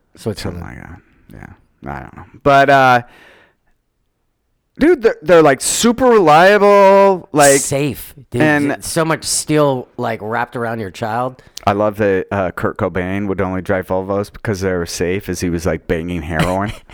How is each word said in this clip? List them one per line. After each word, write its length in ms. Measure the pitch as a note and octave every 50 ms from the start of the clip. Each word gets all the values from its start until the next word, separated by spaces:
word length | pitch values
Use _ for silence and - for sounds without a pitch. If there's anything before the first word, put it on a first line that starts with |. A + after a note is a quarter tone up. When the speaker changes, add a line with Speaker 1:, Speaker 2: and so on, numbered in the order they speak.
| _ _ _
Speaker 1:
Switzerland. 440 | - - A#2 G2+ - - G2+ F2 F2+ E2+
Speaker 2:
Something 140 | - A#1+ -
like 80 | G1+ -
that. 120 | F2 - _ _ _ _ _ _ G#1 G1+ - - - _ _ _ _ _ -
Yeah. 60 | C#2 C#2+
I 40 | C2+
don't 180 | - - - -
know. 80 | F#2+ - _ -
But, 280 | _ C#3+ C#3 C#3 C#3 C#3
uh, 320 | C#3 C3+ C3 B2+ B2 A#2+ A#2+ - _ _ _ _ _ _ _ _ _ _ _ _ _ _ _ _ _ _ _ _ _ _ _ _ _ _ _ _ _ _ _ _ _ -
dude, 220 | C4 E4 F4+ C#4
they're, 160 | - A3 E3 -
they're, 200 | D3+ D3+ F3+ E3 D#3
like, 180 | D3 C3+ -
super 440 | - - - - - A#3 A#3 A#3+ C4
reliable, 1200 | B3 A#3 G#3+ F3+ D#3 D3 D#3+ F3+ G3 G#3 G#3 G3+ G3+ G3+ G3+ G3 F#3+ G3 G3 G3 G3 F#3+ F3 - -
like, 280 | - D3+ C#3+ C#3+ C#3 C#3+
Speaker 1:
Safe, 540 | - - C#3+ C3+ D3 C#3+ G#2 - - - - - B2 _
dude. 100 | - A#2+
Speaker 2:
and 300 | D3+ D3+ D3+ D3 C#3+ C#3+
Speaker 1:
It's 160 | - G3+ - -
so 160 | - E3 D#3+
much 180 | D#3+ D#3+ A2+ -
steel, 640 | - - - - - D3+ D3+ D3 C#3+ C3+ B2+ - - _ -
like, 220 | A#2+ A#2 A2+ G#2+
wrapped 340 | G2+ G#2+ A2+ A#2 B2 - -
around 240 | B2+ A#2 A2+ A#2 A2+
your 120 | G#2+ F#2
child. 500 | E2+ - A#2+ G#2+ G#2+ A#2+ B2+ C3 C3 - _ _ _ - -
Speaker 2:
I 80 | G2+ G2+
love 240 | G2+ G#2 G#2+ G#2 G#2
that, 300 | G#2+ G2+ F#2+ F#2 - -
uh, 200 | G2+ G2+ F#2+ F2
Kurt 260 | - - - G2 - -
Cobain 500 | G#2+ F#2 E2 F#2+ F2+ F#2 F#2+ G2+ G#2 G2
would 120 | F#2+ F#2
only 200 | F#2+ F#2 F#2 F#2
drive 260 | F2 - G2+ F#2 F2+ -
Volvos 440 | F#2 F#2 F#2+ F#2+ G2 G2+ G2+ -
because 300 | - - - A#2 G#2 F2+
they 120 | F#2+ F#2+ F#2
were 120 | F2+ E2+
safe 440 | E2 - - F2+ E2+ F#2 G2+ - -
as 120 | F2+ -
he 80 | - F2
was, 160 | E2+ E2+ E2
like, 220 | F2+ E2 E2 - -
banging 360 | F2 E2 E2 F2 F2+ E2+ D2+
heroin. 480 | D2+ E2 D#2+ E2 F2+ F#2 F#2+ G2+ G#2+ - - - -